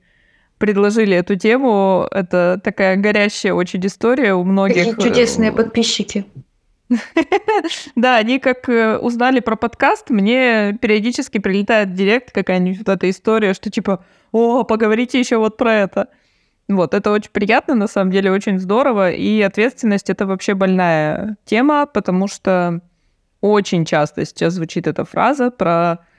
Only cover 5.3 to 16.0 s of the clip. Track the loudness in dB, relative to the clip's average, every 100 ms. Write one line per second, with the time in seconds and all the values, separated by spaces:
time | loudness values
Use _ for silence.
5.3 | 0 0 0 -2 0 -2 -2 -6 -6 -8
6.3 | -16 -20 _ _ _ -4 -4 -2 -4 0
7.3 | -2 0 -2 -2 -10 -6 0 2 2 2
8.3 | 0 0 -2 0 2 2 0 -2 0 2
9.3 | 2 0 -2 -4 0 0 0 0 0 2
10.3 | 2 2 2 0 -2 0 0 0 -4 -4
11.3 | -4 -2 -2 2 2 0 0 0 0 -2
12.3 | -6 0 0 0 -2 -2 0 -2 -2 0
13.3 | 0 0 -2 -4 -4 -2 -4 -6 _ -4
14.3 | 0 2 0 0 0 2 0 0 0 0
15.3 | 0 0 0 0 2 0 -2